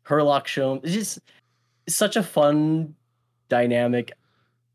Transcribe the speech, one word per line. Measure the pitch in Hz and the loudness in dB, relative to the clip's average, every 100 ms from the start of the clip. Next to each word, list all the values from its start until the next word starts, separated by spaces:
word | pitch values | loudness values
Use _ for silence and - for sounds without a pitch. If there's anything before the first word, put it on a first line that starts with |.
Herlock | - 147 147 139 - | -2 2 2 2 -2
Sholmes. | - 135 135 | -4 -2 -2
It's | 151 | -4
just | 202 214 - - _ _ _ _ _ - | -4 -4 -10 -18 _ _ _ _ _ -8
such | - 208 226 | -2 0 0
a | |
fun | 170 - 147 151 156 160 156 - _ _ _ _ - | -2 2 4 4 2 0 -4 -10 _ _ _ _ -2
dynamic, | 123 120 120 120 123 117 - _ _ _ _ _ | 0 2 2 0 -2 -4 -12 _ _ _ _ _